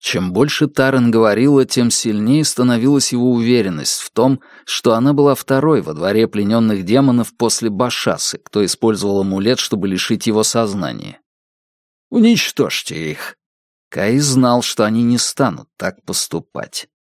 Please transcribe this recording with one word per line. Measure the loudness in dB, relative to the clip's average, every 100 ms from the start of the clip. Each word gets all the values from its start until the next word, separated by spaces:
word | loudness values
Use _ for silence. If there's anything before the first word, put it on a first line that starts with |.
Чем | -4 -4 -2
больше | 0 0 0 -2
Таран | 0 2 2 2
говорила, | 4 2 4 4 4 2
тем | 2 0
сильнее | 0 -2 -2 2 2
становилась | 0 0 0 2 2 2 0
его | 0 2
уверенность | 2 2 2 2 -4 -6 -6
в | -6
том, | 0 2 2 -4 -20
что | -10 -2 2
она | 2 2
была | 4 2
второй | 2 0 0 2 0
во | -2
дворе | -4 -2 2 0
плененных | 0 0 2 2 0
демонов | 0 2 4 2 -2 _
после | -2 -2 -4
Башасы, | -2 -4 -2 -4 -2 -4 -8
кто | -8 -2
использовал | -2 0 0 0 -2 -2
амулет, | -2 -2 -2 -2
чтобы | -2 -4 -2
лишить | -4 -4 -4 0
его | 0
сознания. | 0 0 -2 -4 -6 -8 -14 -16 _ _ _ _ _ _ _ _ _
«Уничтожьте | 2 4 4 0 -2 -2 -2 -8 -8 -8
их». | -10 -14 -18 _ _ _ _ _
Кай | -4 0 0
знал, | 2 2 2 2
что | 0 -2
они | 0 2
не | 2 0
станут | -2 -2 -2 -2 -14 _
так | -10 -10
поступать. | -10 -8 -6 -8 -10 -14 -12 -12 -16 _